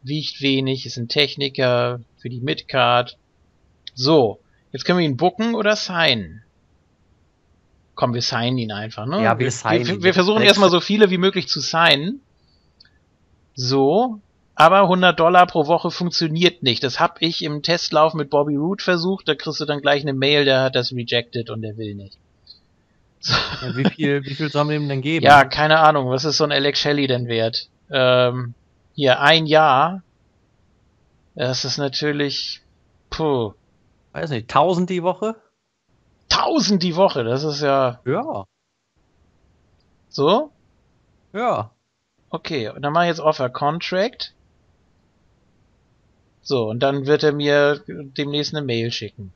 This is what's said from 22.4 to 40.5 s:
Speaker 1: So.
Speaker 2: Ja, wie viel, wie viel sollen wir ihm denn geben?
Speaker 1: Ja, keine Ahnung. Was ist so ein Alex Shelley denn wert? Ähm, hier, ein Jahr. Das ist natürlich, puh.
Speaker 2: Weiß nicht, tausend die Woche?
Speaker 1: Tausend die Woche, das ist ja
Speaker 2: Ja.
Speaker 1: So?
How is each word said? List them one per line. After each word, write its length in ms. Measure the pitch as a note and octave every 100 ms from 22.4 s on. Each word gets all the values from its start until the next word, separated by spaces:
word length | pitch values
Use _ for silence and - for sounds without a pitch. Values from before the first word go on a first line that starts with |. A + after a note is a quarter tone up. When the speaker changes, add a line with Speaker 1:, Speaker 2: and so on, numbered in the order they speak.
| _ - _ _ _ _ _ _
Speaker 1:
So. 120 | - - - - B2+
Speaker 2:
Ja, 100 | A#2+
wie 80 | C3+
viel, 360 | - D3 C#3+
wie 100 | C3+
viel 160 | C#3 D#3
sollen 180 | D3 D3
wir 80 | D3+
ihm 120 | D3
denn 120 | C#3
geben? 220 | C3 D#3+
Speaker 1:
Ja, 200 | C#3 C#3+
keine 340 | C3 C#3 D3+ D#3
Ahnung. 300 | D#3 D3+ B2+
Was 140 | B2+
ist 120 | D3+ C#3
so 80 |
ein 80 | D3+
Alex 260 | C#3+ C#3+ C#3
Shelley 280 | D3 D3 C3+
denn 200 | B2 A#2+
wert? 420 | A2+ A2+ A2+ - _ _
Ähm, 640 | C#3+ B2+ B2+ B2 B2 B2 A#2+ _ _ _
hier, 260 | - C#3 B2+
ein 260 | C#3+ E3 D#3
Jahr. 560 | D#3 D#3 C3 D#3 F#3+ - _ _ _ _ _ _ _ _ _ _ _ _
Das 300 | - B2+ C3
ist 140 | C#3 C3+
natürlich, 800 | C#3 C3+ D3+ D3 C#3+ C#3 - - _ _ _ _ _
puh. 440 | - D#3+ C3+ A2 - _ _ _ _ _
Speaker 2:
Weiß 160 | - D#3+
nicht, 180 | B2+ G#2+
tausend 420 | - D#3+ F3 F3+
die 120 | F#3
Woche? 340 | E3+ F3+ G#3+ A3 _ _ _ _ _ _ _ _ _
Speaker 1:
Tausend 540 | - - D#4+ G3 G3+
die 140 | F3+ E3
Woche, 280 | G3 D3
das 200 | A2+ B2+
ist 180 | D3+ C#3+
ja 380 | D3 C#3 C3 B2
Speaker 2:
Ja. 400 | - D#3+ D4 B3 F#2+ _ _ _ _ _ _ _ _ _ _ _ _ _ _ _ _
Speaker 1:
So? 400 | - C#3+ G#3+ D4+